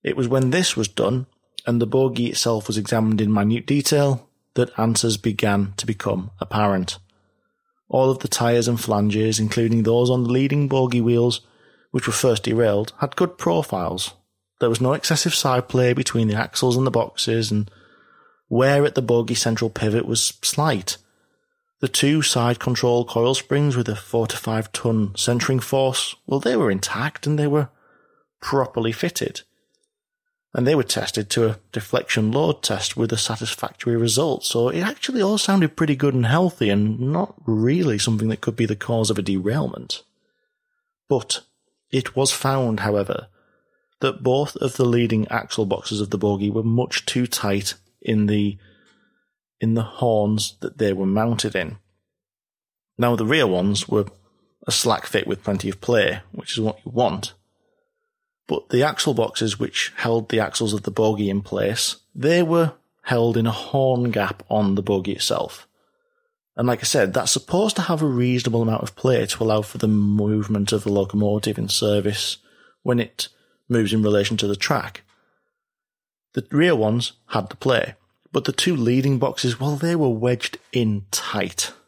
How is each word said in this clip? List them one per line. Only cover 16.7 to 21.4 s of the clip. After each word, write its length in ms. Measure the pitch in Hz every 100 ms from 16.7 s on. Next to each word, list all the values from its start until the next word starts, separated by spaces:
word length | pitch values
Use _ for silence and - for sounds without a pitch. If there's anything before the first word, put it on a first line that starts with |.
| 120
and 80 |
the 60 | 131
boxes, 600 | 117 - - - 113 110
and 180 | 107 104 - _ _ _ _ _ _ _
wear 360 | 117 131 143
at 100 | 143
the 80 | -
bogie 320 | 120 120 110
central 360 | 117 120 113 113
pivot 360 | - 110 110 -
was 320 | 113 - -
slight. 540 | - - 156 113 87 - _ _ _ _